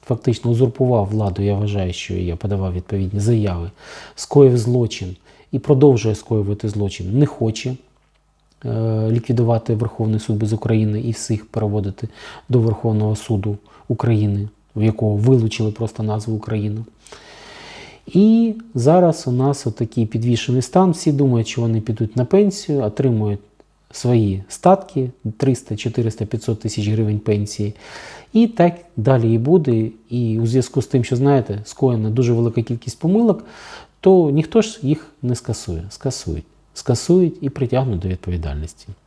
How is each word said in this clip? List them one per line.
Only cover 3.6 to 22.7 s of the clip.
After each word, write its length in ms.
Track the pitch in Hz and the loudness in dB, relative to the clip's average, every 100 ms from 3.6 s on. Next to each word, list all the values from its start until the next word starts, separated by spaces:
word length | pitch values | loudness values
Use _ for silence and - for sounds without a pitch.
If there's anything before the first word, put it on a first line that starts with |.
| 85 - - - - - | -8 -12 -20 -20 -20 -16
скоїв 420 | - 147 135 123 | 0 6 6 4
злочин 580 | 113 123 113 - 95 90 _ _ _ | 0 0 -2 -4 -10 -12 _ _ _
і 80 | 131 | -4
продовжує 560 | - 131 147 120 110 101 | 2 6 6 4 0 -4
скоювати 540 | - 110 98 104 110 | -2 -2 -2 -4 -4
злочин, 500 | 104 101 - 90 120 | -4 -4 -4 -2 2
не 60 | 147 | 0
хоче, 500 | - 113 107 127 127 _ _ _ _ _ _ _ _ - | 0 -4 -2 -8 -8 _ _ _ _ _ _ _ _ -6
е, 440 | 110 113 110 110 | -2 -2 0 0
ліквідувати 640 | 117 - 120 117 113 - 110 | 0 0 2 2 2 0 -2
Верховний 440 | 110 - 110 110 | -2 -2 -2 -2
суд 180 | - 107 | -2 -2
без 160 | 107 | 0
України 480 | 110 113 110 110 107 | -2 0 0 0 -2
і 100 | 120 | -4
всіх 340 | 110 - 110 - | -6 -4 -6 -4
переводити 640 | 113 107 107 101 - 113 - - - - | -4 -2 -2 -4 -8 -12 -14 -20 -16 0
до 100 | 123 | 2
Верховного 560 | 113 104 117 107 107 107 | 2 0 0 0 0 -2
суду 420 | - 107 104 101 _ - - | -2 -2 -2 -6 _ -14 -6
України, 600 | 117 120 107 107 101 104 - _ 107 | -2 0 2 2 -2 -4 -12 _ 0
в 80 | |
якого 320 | 110 107 110 104 | 0 2 0 2
вилучили 560 | 117 131 110 - 107 | 4 4 2 -2 -4
просто 320 | 104 113 - | -4 -6 -4
назву 320 | 107 107 107 107 | -4 -4 -4 -6
Україна. 500 | 110 110 104 107 113 _ - - - - - - - - - - - | -4 -4 -4 -6 -10 _ -20 -20 -20 -20 -20 -20 -20 -20 -20 -20 -2
І 460 | 180 220 226 233 214 - | 4 6 6 2 -2 -8
зараз 540 | 123 127 180 175 160 131 | 0 4 6 4 2 -2
у 40 | |
нас 360 | 123 135 139 117 | 0 0 -2 -4
отакий 380 | - 117 - 110 | -4 -4 -2 -2
підвішений 560 | 113 120 117 - 127 | -2 0 0 0 -2
стан. 300 | - 185 185 | 2 2 2
Всі 200 | 165 165 | 2 0
думають, 360 | 143 135 120 110 | 2 2 2 0
що 140 | - | -2
вони 200 | 117 113 | -2 -2
підуть 340 | 110 113 110 127 | -2 -4 -2 -2
на 100 | 123 | 2
пенсію, 580 | 190 208 190 - | 2 2 -2 -4